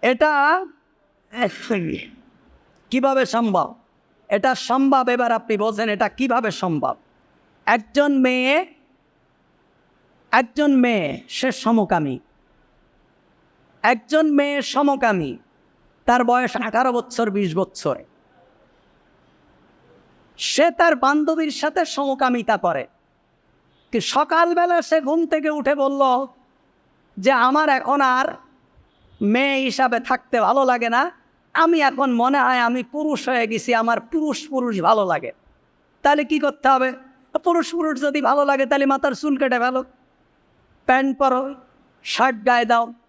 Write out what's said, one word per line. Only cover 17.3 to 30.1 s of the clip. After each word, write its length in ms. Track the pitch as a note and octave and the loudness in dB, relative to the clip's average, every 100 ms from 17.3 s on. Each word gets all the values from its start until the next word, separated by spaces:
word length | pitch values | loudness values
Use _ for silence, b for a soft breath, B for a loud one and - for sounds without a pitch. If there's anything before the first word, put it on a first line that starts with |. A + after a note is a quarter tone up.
| G3 G3 D#3+ | 0 -2 -2
বছর, 420 | F#3 - D#3 B2+ - _ _ _ _ _ _ _ _ _ _ _ _ _ _ _ _ _ _ _ _ _ _ _ | -4 -4 -6 -6 -10 _ _ _ _ _ _ _ _ _ _ _ _ _ _ _ _ _ _ _ _ _ _ _
সে 340 | - - D#4+ | -6 2 0
তার 240 | E4 E4+ C#4+ | 4 2 2
বান্ধবীর 560 | C4 D4 D4+ D#4+ D#4+ | 2 0 0 -2 -4
সাথে 340 | - D4 D4+ D#4+ | -4 -4 -2 -4
সমকামিতা 720 | - C#4 C4 C4 B3 A3+ - | -4 -4 -2 -2 -2 -2 -2
করে। 300 | F3+ D3+ B2 _ _ _ _ _ _ _ _ _ _ | 0 -4 -8 _ _ _ _ _ _ _ _ _ _
কি 100 | A#3 | -6
সকালবেলা 800 | F3+ - D4+ E4 E4+ F4 F4 F4 | -2 -2 0 2 2 2 2 0
সে 200 | - D#4+ | 2 0
ঘুম 240 | C4+ E4 E4 | 0 -2 0
থেকে 240 | D#4 D4+ | -2 -2
উঠে 260 | D4+ C4+ D4 | -2 -2 0
বলল 520 | C#4 C#4 C4+ B3 C4+ _ _ _ _ _ _ _ _ - | 0 2 2 2 -2 _ _ _ _ _ _ _ _ -4
যে, 120 | G3 | 0
আমার 380 | C4 B3 C#4+ D#4 | 2 2 2 2
এখন 320 | C4 - C#4+ | 0 0 0
আর 320 | C4+ B3+ C4+ - - _ _ _ _ _ _ _ | 2 0 -2 -6 -20 _ _ _ _ _ _ _
মেয়ে 320 | G3+ A3+ C#4 C#4 | 0 2 0 0
হিসাবে 440 | C4 - C4 A#3 | -2 0 0 0
থাকতে 420 | A#3+ | -2